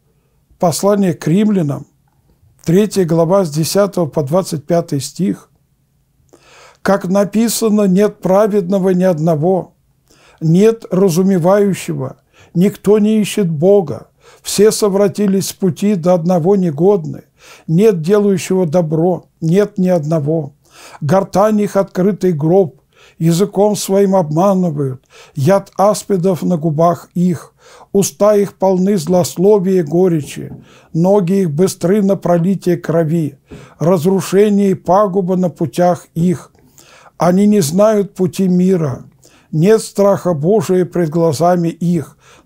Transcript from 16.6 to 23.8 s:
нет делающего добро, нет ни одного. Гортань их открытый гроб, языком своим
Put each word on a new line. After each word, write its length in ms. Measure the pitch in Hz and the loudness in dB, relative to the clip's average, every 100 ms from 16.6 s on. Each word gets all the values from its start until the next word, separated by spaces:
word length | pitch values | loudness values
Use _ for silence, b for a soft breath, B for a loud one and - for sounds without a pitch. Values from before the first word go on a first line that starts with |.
| 180 143 185 202 147 - - _ B B B | 0 0 2 2 -2 -12 -16 _ B B B
нет 340 | 160 220 175 | 2 2 2
делающего 640 | 156 208 202 185 - 190 175 | 0 2 2 0 -2 -2 0
добро, 600 | 180 156 160 180 170 - - | 0 0 -2 -2 -2 -8 -8
нет 360 | 160 185 202 202 | -2 0 0 0
ни 120 | 185 | 0
одного. 680 | 175 147 165 143 165 139 _ B B B B | 0 0 -4 -2 -4 -6 _ B B B B
Гортань 600 | 143 185 190 185 214 214 | 0 0 0 0 2 2
их 140 | 202 196 | 0 -2
открытый 560 | 196 190 190 175 185 | -4 -2 -2 0 -2
гроб, 500 | 156 160 190 175 - _ b b b | -2 2 2 2 -4 _ b b b
языком 580 | 165 170 202 190 208 | 0 0 0 0 0
своим 400 | 202 | 0